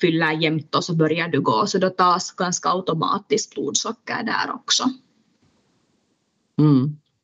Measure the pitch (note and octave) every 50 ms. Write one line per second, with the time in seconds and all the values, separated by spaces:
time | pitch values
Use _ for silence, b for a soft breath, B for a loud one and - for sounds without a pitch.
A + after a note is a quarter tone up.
0 | - F3 D#3+ D#3+ E3 D#3 D#3+ D#3 E3 D#3 D#3+ D#3 - - - C#3+ - - E3+ D#3+
1 | D#3 D#3 D#3 E3+ E3 F3 C#3 C3+ - C3 A2+ A2 - G3+ - F#3+ - F#3 F#3 -
2 | F#3 F3+ F3 F3+ - - - - F#3 F3+ F3 - - E3 E3+ F#3 F3+ E3+ E3 D#3+
3 | - - - G#3 - - - - - - - - C#4 C#3 - - - A3+ A3+ -
4 | _ - - - A3+ A3 - - - - - - - - - - - C4 - -
5 | _ _ _ _ _ _ _ _ _ _ _ _ _ _ _ _ _ _ _ _
6 | _ _ _ _ _ _ _ _ _ _ _ - D3+ D3+ C#3+ C3 B2+ D3+ D3 -
7 | _ _ _ _